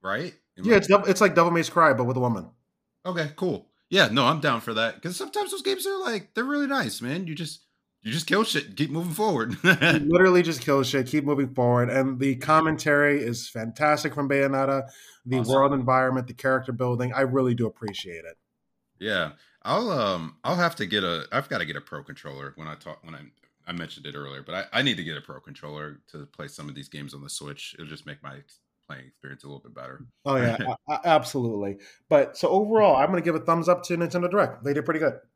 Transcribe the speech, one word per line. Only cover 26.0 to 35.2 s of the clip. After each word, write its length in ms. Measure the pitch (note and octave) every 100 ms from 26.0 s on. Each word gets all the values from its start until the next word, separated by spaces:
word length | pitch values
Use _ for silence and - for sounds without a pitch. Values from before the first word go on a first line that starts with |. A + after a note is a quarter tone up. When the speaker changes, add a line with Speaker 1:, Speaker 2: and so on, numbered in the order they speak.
| _
Speaker 1:
to 120 | D#2 C#2+
play 200 | - C#2+
some 220 | - D2
of 60 | C#2
these 120 | C#2
games 260 | D2+ C#2+
on 80 | C#2
the 80 | C#2+
Switch. 440 | - D2 C#2+ -
It'll 120 | - D#2+
just 160 | D2+ D2+
make 180 | C#2+
my 140 | D2 C#2 C#2+ _ _ _ _
playing 200 | C#2 C2
experience 360 | _ C2+ C2+
a 40 | C#2+
little 120 | C#2
bit 140 | B1 A1+
better. 300 | B1+ C2 B2 _
Speaker 2:
Oh, 140 | C#3 C3+
yeah, 180 | A#2+ A#2 -
Speaker 1:
<laughs> 140 | A2+ -
Speaker 2:
a-, 60 |
a-, 80 | D3+
absolutely. 760 | F3 D#3 - C#3 A#2+ G#2+ G2+ G2+ - _ _
But 300 | D3+ C3+ -
so 100 | D#3
overall, 480 | F#3 G#3 A3 G3+ C#3
I'm 120 | F#3
gonna 120 | F#3
give 160 | E3 D#3+
a 60 |
thumbs 260 | D#3 E3 E3
up 160 | F3
to 140 | - E3+
Nintendo 340 | E3+ F3+ F3
Direct. 320 | G3 C#3+ -
They 100 | C#3
did 120 | C#3+ D3+
pretty 160 | D#3+
good. 180 | D3+ -